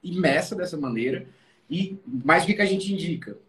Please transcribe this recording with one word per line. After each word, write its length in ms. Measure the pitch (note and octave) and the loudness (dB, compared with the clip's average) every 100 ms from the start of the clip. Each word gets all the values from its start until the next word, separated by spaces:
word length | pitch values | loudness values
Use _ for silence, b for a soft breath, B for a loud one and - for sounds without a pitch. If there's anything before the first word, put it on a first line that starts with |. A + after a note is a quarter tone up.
e 160 | F3+ F3+ | -6 2
meça 360 | D#3+ D3 - F#3+ | 4 4 0 -4
dessa 200 | F3 D#3 | -4 -4
maneira. 520 | C3+ A2+ B2 C3 - b b b _ | -4 -2 -2 -2 -6 b b b _
E, 280 | F3 F#3+ - B2+ B2+ C3+ | -4 -2 -6 -8 -2 4
mas 180 | E3+ | 4
o 40 | - | 4
que 80 | G#3 | 2
que 60 | |
a 40 | G3 | 2
gente 260 | F#3+ G3 | 2 0
indica? 460 | F#3+ E3+ D#3+ - - | -2 -2 -4 -8 -16